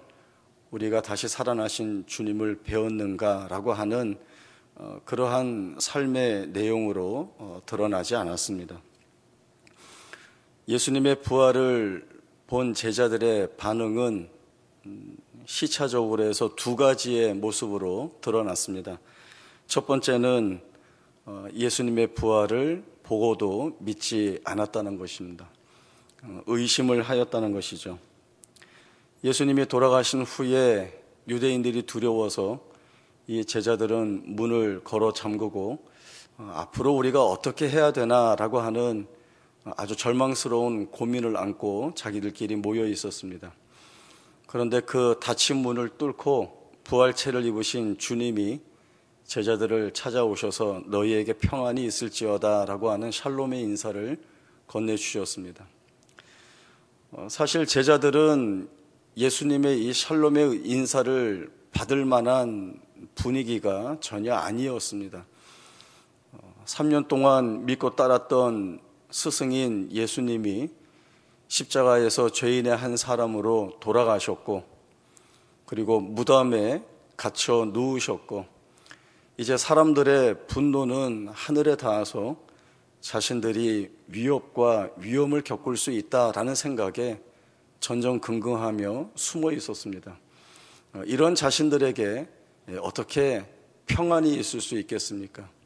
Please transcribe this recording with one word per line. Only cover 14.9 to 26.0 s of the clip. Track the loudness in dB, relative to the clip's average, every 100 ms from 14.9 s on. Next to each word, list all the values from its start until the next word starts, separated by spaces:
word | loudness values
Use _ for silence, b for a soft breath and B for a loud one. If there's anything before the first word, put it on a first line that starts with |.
| -18 -18 -20 -20 -20 -10
시차적으로 | -4 -2 0 0 0 0 2
해서 | 0 0 -2 -4
두 | -4 2
가지의 | 4 4 0 2 2
모습으로 | 0 -4 -4 -4 -4 -4 -4 -8 -8
드러났습니다. | -2 0 0 -4 -6 -8 -10 -14 _ B B B B B B
첫 | -2 0
번째는, | 0 2 2 4 2 0 -4 -12 b b b b b -18
어, | -16 -12
예수님의 | -4 -2 0 0 2 0
부활을 | 0 2 4 4 2 0 -4 -8 -16
보고도 | -4 0 2 2 0 -2 -4 -6
믿지 | -8 -6 -4 0 0 -2
않았다는 | -6 -4 -4 -4 -6 -8
것입니다. | -10 -12 -14 -16 -20 _ b b b b